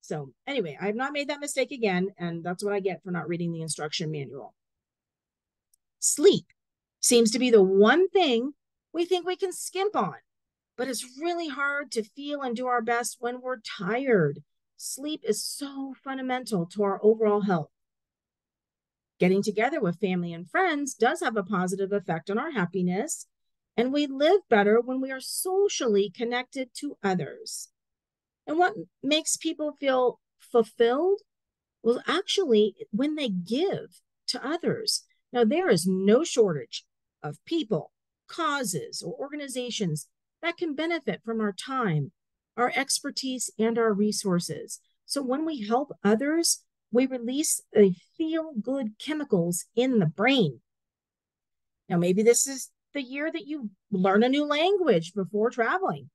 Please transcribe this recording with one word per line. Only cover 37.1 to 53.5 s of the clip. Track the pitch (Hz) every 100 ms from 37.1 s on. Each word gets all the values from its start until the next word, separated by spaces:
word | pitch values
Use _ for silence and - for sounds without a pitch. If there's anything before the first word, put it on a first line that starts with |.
| _
of | 151 147 -
people, | 330 302 165 - _ _ _ _
causes, | - 320 285 233 170 - -
or | 190
organizations | - 277 294 277 247 247 220 190 151 - _ _ _
that | 330 339
can | 339 277
benefit | 320 330 269 180
from | - 226
our | 214
time, | 190 - 262 220 151 135 _ _ _ _ -
our | 247 349
expertise, | 269 - 285 269 262 254 - -
and | 220 233
our | 226
resources. | 202 208 208 202 175 - - - - _ _ -
So | 277
when | 262 262 320
we | 294 202
help | 233 294 -
others, | 202 220 277 320 339 - _ _ _
we | 233 262
release | 254 233 262 320 - _
the | - 202 180 _ _
feel-good | 320 320 320 254 220 269 240 214
chemicals | - 302 285 190 170 175 -
in | - 262 240
the | 160
brain. | - 226 269 165 - _ _ _ _ _ _ _ _ _ _ _ _ _
Now, | 175
maybe | 175 185
this | 220 240 -
is | 269 - _ _
the | 285
year | 247 277 311
that | 320
you | 277